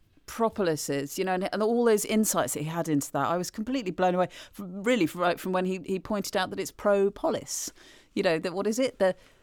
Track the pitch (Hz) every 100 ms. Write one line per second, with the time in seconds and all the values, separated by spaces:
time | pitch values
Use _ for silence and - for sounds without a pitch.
0 | _ _ - - 220 220 175 151 - 139
1 | 139 - 190 185 196 196 220 240 233 208
2 | - 220 208 180 - - 151 170 165 147
3 | - 143 131 175 175 - 214 269 185 170
4 | 185 180 175 - - - 190 196 214 247
5 | 160 175 180 - 190 180 185 185 185 185
6 | - 208 - 196 185 196 - - 208 202
7 | 196 - 320 202 - - - - - -
8 | _ 202 190 160 175 180 202 226 269 -
9 | 190 - - _